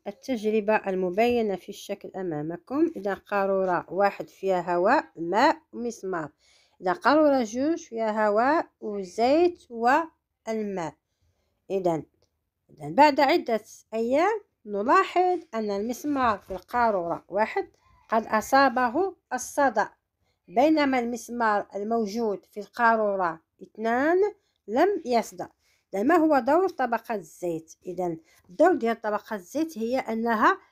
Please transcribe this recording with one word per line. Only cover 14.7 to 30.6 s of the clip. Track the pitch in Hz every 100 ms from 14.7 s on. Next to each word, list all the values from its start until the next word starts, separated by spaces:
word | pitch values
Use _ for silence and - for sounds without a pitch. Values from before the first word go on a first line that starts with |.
| 202 226 359 370 359 359 359 -
أن | 226 214
المسمار | 202 226 240 294 277 240 202
في | -
القارورة | 185 - 247 233 196 170 151 -
واحد | 190 226 392 381 _ _ _ _
قد | 220 220
أصابه | 220 214 269 269 233 247 269 381 - _
الصدأ، | 254 - - 269 214 185 - _ _ _ _ -
بينما | 185 302 311 277 262
المسمار | 233 240 - 240 226 202 - 196
الموجود | 208 233 208 226 226 190 -
في | 214
القارورة | 202 - 233 226 208 196 175 160 _ _
اثنان | - - 226 247 302 370 403 - _ _ -
لم | 233 370 403 240
يصدأ. | 233 202 180 151 _ _ _ _
إذا | 190
ما | 247 349
هو | 311 277
دور | 240 320 381
طبقة | 349 254 233 - 214
الزيت؟ | 160 - 175 160 165 - 185
إذا | 175 180 165 - _ _
الدور | 180 330
ديال | 302 226 226
طبقة | 214 208 - 208
الزيت | - 277 320 214
هي | 226 262
أنها | - 226 233 220 302 381